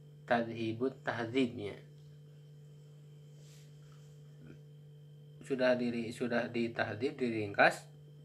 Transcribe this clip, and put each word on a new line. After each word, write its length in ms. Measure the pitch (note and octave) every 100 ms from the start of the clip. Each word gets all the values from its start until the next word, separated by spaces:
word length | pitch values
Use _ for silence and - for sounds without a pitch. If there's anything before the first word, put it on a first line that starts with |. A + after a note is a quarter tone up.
| - -
Tadhibut 800 | - A#2 A2+ A2+ A2+ A2 C3 -
Tahdzibnya. 720 | - A2+ A2+ C3 B2 G#2+ G2+ - - - - - - - - - - - - - - - - - - - - - - - - - - - - - - - - - - - - -
Sudah 320 | - C3 B2+ A#2+
diri-, 360 | A#2+ A#2 A2+ A#2
sudah 320 | B2 A#2+ A#2
ditahdzib, 720 | A#2 A#2 A2+ A2+ G#2+ C3 D3+
diringkas, 640 | B2+ A2 G#2 G2+ C#3 - - - - -